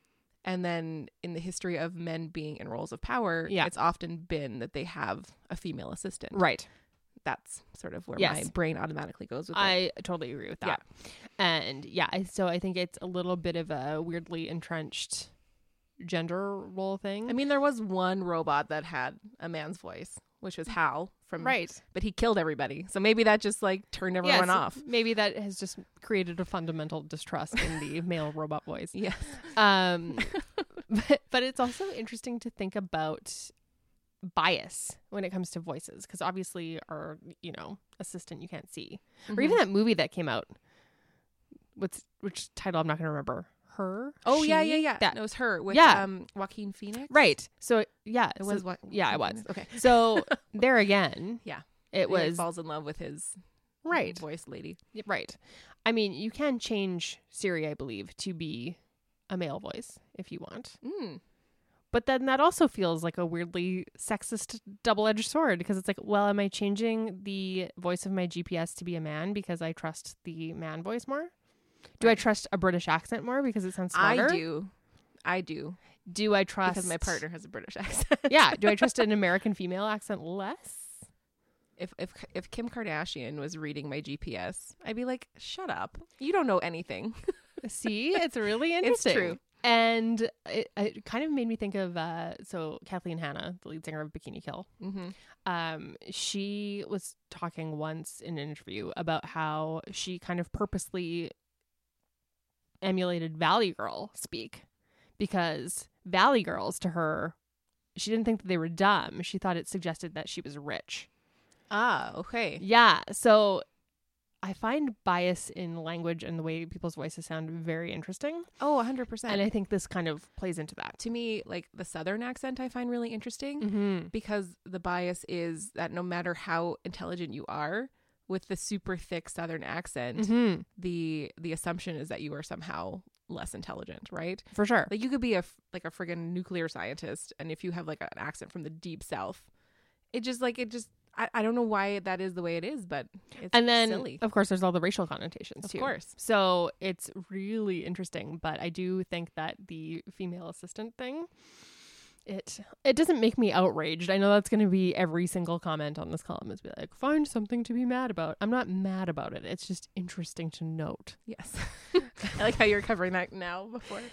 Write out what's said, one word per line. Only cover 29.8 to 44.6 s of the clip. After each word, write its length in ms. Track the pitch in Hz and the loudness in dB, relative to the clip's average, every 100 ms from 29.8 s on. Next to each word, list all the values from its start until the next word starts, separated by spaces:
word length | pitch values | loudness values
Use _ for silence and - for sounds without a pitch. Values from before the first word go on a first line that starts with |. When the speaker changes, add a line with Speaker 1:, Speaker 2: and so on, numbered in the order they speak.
| 185 175 170 - - - - - | 6 2 -2 -4 -2 -4 -6 -6
Speaker 1:
<laughs> 320 | - - - | -8 -10 -2
Speaker 2:
but, 320 | 214 - 285 - | 0 4 4 4
but 120 | 254 | 0
it's 180 | 254 262 | 0 0
also 240 | 247 - 392 | 0 -2 -6
interesting 460 | - 220 226 247 240 | -6 -8 -10 -8 -8
to 80 | 233 | -8
think 240 | - 190 208 | -6 -4 -4
about 760 | 190 160 156 - - - - - _ _ _ _ _ _ 185 | -4 -2 -2 -4 -8 -12 -14 -18 _ _ _ _ _ _ -2
bias 600 | - 165 175 - - - - _ | 4 6 4 0 -10 -10 -12 _
when 120 | 202 | -6
it 80 | 185 | -4
comes 180 | 190 180 | -4 -4
to 100 | 170 | -6
voices, 440 | 170 143 - - - | -8 -8 -10 -16 -14
'cause 140 | 180 | -4
obviously 600 | 170 185 185 175 165 160 - | -4 -2 -6 -8 -8 -10 -10
our, 300 | 151 156 156 - - | -10 -10 -12 -16 -16
you 120 | 175 - | -12 -12
know, 220 | - 196 _ - | -12 -14 _ -16
assistant 420 | 190 180 - 156 | -12 -12 -12 -14
you 60 | 175 | -12
can't 200 | 180 - | -14 -14
see. 260 | - - 202 _ _ - | -14 -14 -16 _ _ -4
Or 120 | 214 | 4
even 100 | 302 453 | 6 8
Speaker 1:
Mm-hmm. 20 | |
Speaker 2:
that 100 | 208 | 8
movie 260 | 196 220 | 6 6
that 160 | 185 135 | 4 2
came 180 | - 156 | 0 -2
out, 200 | 113 - - _ _ _ _ _ _ _ _ _ - _ | -2 -4 -12 _ _ _ _ _ _ _ _ _ -20 _
what's, 300 | - 190 - - _ | -6 -6 -6 -18 _
which 320 | 202 - - | -8 -8 -10
title 260 | - 196 170 | -8 -2 0
I'm 60 | 160 | 0
not 120 | 156 | 0
gonna 120 | 160 | -2
remember. 360 | 147 - 127 - _ _ | -4 -4 -6 -8 _ _
Her? 400 | - 190 196 269 - - | -6 -6 -4 -8 -4 4
Speaker 1:
Oh, 160 | 294 | 4
yeah, 200 | 302 311 | 6 6